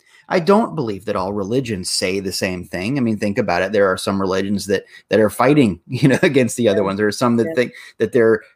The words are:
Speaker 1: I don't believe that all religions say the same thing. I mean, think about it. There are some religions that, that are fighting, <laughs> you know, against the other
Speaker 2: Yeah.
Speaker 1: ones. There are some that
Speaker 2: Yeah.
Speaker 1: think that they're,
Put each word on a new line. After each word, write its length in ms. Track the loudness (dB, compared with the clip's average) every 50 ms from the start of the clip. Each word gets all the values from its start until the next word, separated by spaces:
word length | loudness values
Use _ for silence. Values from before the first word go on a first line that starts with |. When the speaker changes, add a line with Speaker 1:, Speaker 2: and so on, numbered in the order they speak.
| _ _ _ _ _ -4
Speaker 1:
I 100 | -2 0
don't 340 | 2 4 4 4 2 0 -4
believe 300 | -6 -4 -4 -6 -6 -6
that 100 | -6 -4
all 160 | -2 -2 -4
religions 580 | -4 -4 -4 -2 -2 -2 -2 -2 -4 -6 -6 -6
say 300 | -4 -4 -2 -2 -2 -2
the 140 | -4 -6 -4
same 320 | -4 -4 -4 -4 -6 -8
thing. 320 | -8 -8 -6 -4 -4 -2 0
I 40 |
mean, 160 | 0 0 0 -2
think 200 | -2 -2 -2 -2
about 240 | 0 0 0 0
it. 100 | 0 0
There 160 | 2 2 2 2
are 80 | 0
some 240 | -2 -2 -2 -2 -2
religions 460 | -2 -2 -2 -2 -2 -2 -4 -4 -2
that, 180 | -2 -2 -4 -4 -8 -18 -20 _ 0
that 100 | 2 2
are 80 | 2 2
fighting, 500 | 2 2 2 4 4 4 4 2 0 -4 _
<laughs> 40 | -10
you 220 | -2 0 2 2
know, 80 | 4 4 2
against 340 | 2 2 2 2 0 0 0
the 100 | 2 2
other 120 | 2 2
Speaker 2:
Yeah. 40 | 0
Speaker 1:
ones. 120 | 0 0 0
There 100 | 0 -2
are 40 | 0
some 240 | 0 0 2 2 2
that 100 | 0 0
Speaker 2:
Yeah. 40 | 0
Speaker 1:
think 200 | 0 -2 -2 -4 -14 -20 -16 -6 -4
that 120 | -2 0
they're, 300 | 2 4 4 4 4 2 -2 -6 _